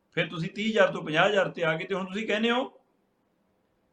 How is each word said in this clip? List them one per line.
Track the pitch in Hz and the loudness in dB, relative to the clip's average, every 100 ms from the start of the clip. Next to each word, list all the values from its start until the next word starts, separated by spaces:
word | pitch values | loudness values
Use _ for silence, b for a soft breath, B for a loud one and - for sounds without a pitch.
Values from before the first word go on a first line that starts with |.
| _ | _
ਫਿਰ | 160 165 | -6 -4
ਤੁਸੀਂ | 170 170 | -6 -8
ਤੀਹ | 196 220 | -4 0
ਹਜ਼ਾਰ | 214 185 | 4 4
ਤੋਂ | 180 | 2
ਪੰਜਾਹ | 165 156 190 | 0 2 4
ਹਜ਼ਾਰ | 208 170 | 4 0
ਤੇ | 185 | 0
ਆ | 160 160 | -2 -2
ਗਏ। | |
ਤੇ | 180 | -4
ਹੁਣ | 185 | -6
ਤੁਸੀਂ | 185 196 220 | -4 -6 -2
ਕਹਿੰਦੇ | 208 233 | 0 0
ਹੋ | 240 381 - _ _ _ _ _ _ _ _ _ _ _ | 0 -2 -10 _ _ _ _ _ _ _ _ _ _ _